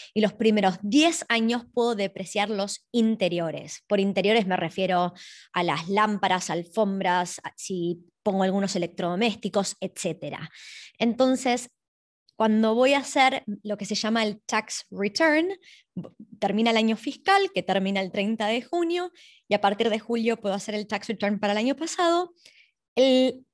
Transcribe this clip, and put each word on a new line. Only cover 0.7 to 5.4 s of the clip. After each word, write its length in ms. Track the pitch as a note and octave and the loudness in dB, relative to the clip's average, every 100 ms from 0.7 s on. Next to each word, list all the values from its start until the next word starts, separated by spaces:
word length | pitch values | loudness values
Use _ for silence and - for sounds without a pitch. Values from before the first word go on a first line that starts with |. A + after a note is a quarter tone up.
| F3+ | 0
diez 440 | G3+ C4+ E4 E4 - | 0 4 4 2 -2
años 340 | A3+ A3+ A#3+ A#3+ | 0 0 -2 -4
puedo 220 | - A#3 G#3+ | -2 0 0
depreciar 540 | G3 G3 F#3 G#3 G#3 | -4 -6 -8 -4 -2
los 380 | G#3 G3 - _ | -2 -4 -8 _
interiores. 920 | A#3+ A3+ A3 F3+ E3+ E3 - - - - | 0 2 2 0 -2 -4 -6 -12 -16 -2
Por 120 | G#3 | 0
interiores 480 | G3 G3 G3 A3+ F#3+ | 2 2 2 2 2
me 100 | F#3 | 0
refiero 560 | E3 F3+ F#3 F3+ F3+ - - - | -2 -4 0 0 0 -4 -18 -20